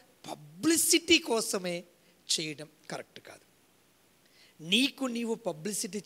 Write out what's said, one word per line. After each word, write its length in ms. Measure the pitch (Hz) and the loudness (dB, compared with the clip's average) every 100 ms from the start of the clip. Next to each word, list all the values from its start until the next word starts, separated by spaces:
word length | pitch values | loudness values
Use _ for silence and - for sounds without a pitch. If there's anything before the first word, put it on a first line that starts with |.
| _ _ - | _ _ -14
పబ్లిసిటీ 840 | - 151 165 285 330 - 330 - 330 | -12 -14 -2 2 4 6 4 6 4
కోసమే 680 | - 226 220 202 180 175 - _ _ _ - - | 4 0 0 -2 -4 -6 -8 _ _ _ -4 -2
చేయడం 280 | 156 147 151 _ - | -4 -10 -14 _ -12
కరెక్ట్ 280 | 139 - - | -12 -12 -18
కాదు. 200 | - - _ _ _ _ _ _ _ _ _ _ - - | -20 -20 _ _ _ _ _ _ _ _ _ _ -20 -16
నీకు 420 | 160 208 269 - 262 | -2 2 2 0 -4
నీవు 280 | 233 233 | -2 -2
పబ్లిసిటీ 680 | 226 185 156 180 202 214 196 | -2 -4 -6 -6 -6 -6 -8